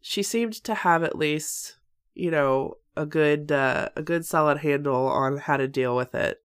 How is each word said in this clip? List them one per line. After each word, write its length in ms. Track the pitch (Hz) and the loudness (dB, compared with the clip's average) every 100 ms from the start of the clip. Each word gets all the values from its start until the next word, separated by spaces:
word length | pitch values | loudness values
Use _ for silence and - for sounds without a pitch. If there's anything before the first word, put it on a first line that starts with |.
she 200 | - - | -6 -4
seemed 300 | 196 233 233 220 | -2 0 -2 -4
to 100 | - | -6
have 280 | 214 185 165 | -2 2 4
at 140 | 165 - | 2 -2
least, 600 | 151 151 151 - - - _ _ _ | -2 -2 -4 -10 -12 -18 _ _ _
you 180 | - 175 | -6 -2
know, 440 | 160 139 131 135 - _ | 2 2 2 0 -8 _
a 120 | - 151 | -8 -2
good, 440 | 156 151 151 147 | 2 2 2 0
uh, 380 | 143 135 - - - | 0 2 0 -2 -6
a 60 | |
good 240 | 156 170 165 | -4 -4 0
solid 320 | 165 151 135 | 2 2 2
handle 480 | 151 143 143 127 131 | 2 0 2 0 2
on 320 | - 135 143 | 2 0 -2
how 180 | - 143 | 0 0
to 100 | 135 | 0
deal 300 | 139 127 123 | 0 0 0
with 180 | 123 | -2
it. 280 | - - - _ | -2 -2 -4 _